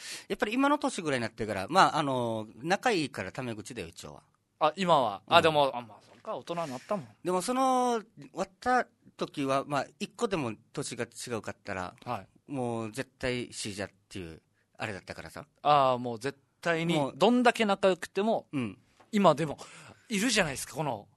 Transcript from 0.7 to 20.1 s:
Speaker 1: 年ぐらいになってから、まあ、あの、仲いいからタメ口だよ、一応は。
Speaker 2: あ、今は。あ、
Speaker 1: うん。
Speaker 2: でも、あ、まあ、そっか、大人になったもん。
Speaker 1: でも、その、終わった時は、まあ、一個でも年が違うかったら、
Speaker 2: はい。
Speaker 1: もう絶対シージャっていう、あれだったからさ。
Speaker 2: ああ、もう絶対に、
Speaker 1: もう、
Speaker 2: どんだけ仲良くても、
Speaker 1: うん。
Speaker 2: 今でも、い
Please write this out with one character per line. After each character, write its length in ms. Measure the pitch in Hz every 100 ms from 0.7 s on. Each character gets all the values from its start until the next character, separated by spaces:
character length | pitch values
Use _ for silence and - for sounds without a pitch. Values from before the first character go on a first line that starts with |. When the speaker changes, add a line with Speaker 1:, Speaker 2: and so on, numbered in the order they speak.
| 294
Speaker 1:
年 240 | 277 -
ぐ 100 | 156
ら 60 | 131
い 40 |
に 20 |
な 60 | 110
っ 40 |
て 140 | - 107
か 80 |
ら、 140 | 95 98
ま 240 | 180 151
あ、 20 | 143
あ 60 |
の、 460 | 143 127 120 113 107 -
仲 340 | 156 196 254
い 160 | 196 139
い 20 |
か 140 | -
ら 100 | 95
タ 100 | -
メ 120 | 127
口 200 | 107 -
だ 60 | 117
よ、 80 | 82
一 160 | -
応 120 | 78 71
は。 60 | _ _ _ -
Speaker 2:
あ、 120 | 156
今 260 | 190 180 151
は。 220 | 117 98 -
あ、 80 | 165
Speaker 1:
う 20 |
ん。 40 |
Speaker 2:
で 60 | 160
も、 200 | 151 139
あ、 80 | 123
ま 140 | 117
あ、 40 | -
そ 100 | -
っ 40 | -
か、 140 | -
大 80 | 170
人 120 | 120 170 160
に 40 |
な 60 | 127
っ 20 |
た 160 | - 208
も 80 |
ん。 40 | 120 -
Speaker 1:
で 80 | 165
も、 120 | 185
そ 120 | 180
の、 480 | 254 262 254 247 233 - -
終 120 | 139
わ 120 | -
っ 60 | 190 _
た 300 | 247 254 - _ - -
時 280 | 180 -
は、 180 | 135 139 139
ま 140 | 143
あ、 40 | - -
一 120 | - -
個 100 | 240
で 100 | 185
も 160 | 120 107 _
年 240 | - 131 117
が 80 |
違 260 | 117 - 127 110
う 60 |
か 100 | 101
っ 40 | -
た 120 | -
ら、 200 | 95 90 -
Speaker 2:
は 200 | 120 113 92 _ -
い。 40 |
Speaker 1:
も 340 | 139 120 113 110
う 60 |
絶 160 | 117 131 _
対 320 | 131 123 -
シ 160 | - 113
ー 60 |
ジ 100 | 98
ャ 20 | 95
っ 40 | _ _
て 100 | 101
い 100 | 85
う、 140 | 78 _ _ _ -
あ 80 | 110
れ 80 |
だ 40 | 95
っ 60 |
た 100 | -
か 80 | -
ら 80 | 80
さ。 160 | - - _
Speaker 2:
あ 300 | 143 147 131
あ、 60 | 123
も 160 | 123
う 40 | 117
絶 180 | 131 - _ _
対 260 | 175 160 165
に、 80 |
Speaker 1:
も 160 | 165 131
う、 20 |
Speaker 2:
ど 160 | 135 196
ん 140 | 247
だ 80 | 240
け 140 | 220 214
仲 200 | 190 196
良 100 | 175
く 140 | -
て 120 | 190
も、 260 | 214 196 -
Speaker 1:
う 60 | 143
ん。 180 | 113 - _ _ _
Speaker 2:
今 240 | 214 185 139
で 100 | 156
も、 120 | - - - - -
い 100 | -